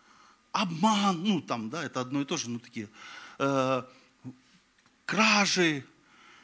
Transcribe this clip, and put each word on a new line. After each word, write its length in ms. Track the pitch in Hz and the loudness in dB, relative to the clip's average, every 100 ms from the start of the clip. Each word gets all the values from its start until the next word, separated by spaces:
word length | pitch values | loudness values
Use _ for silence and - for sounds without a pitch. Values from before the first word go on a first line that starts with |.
| _ - - _ _ | _ -20 -20 _ _
обман, 720 | 180 196 160 220 208 202 165 | -2 -2 2 2 4 2 0
ну 180 | 208 175 | 0 0
там, 300 | - 120 110 | 0 -4 -4
да, 140 | 156 | -6
это 160 | 139 127 | -6 -4
одно 220 | 127 143 | -2 -2
и 20 | |
то 120 | 139 170 | -2 -4
же, 140 | 113 | -4
ну 80 | 117 | -8
такие, 300 | - 117 101 - - - - - | -10 -12 -12 -12 -18 -18 -14 -2
э, 440 | 139 135 131 131 123 - _ _ 131 - _ _ _ _ _ _ - | 0 2 2 0 -4 -16 _ _ -18 -18 _ _ _ _ _ _ -6
кражи, 800 | 180 220 208 190 185 165 143 - _ _ - - - | 2 4 4 2 4 2 0 -8 _ _ -20 -20 -20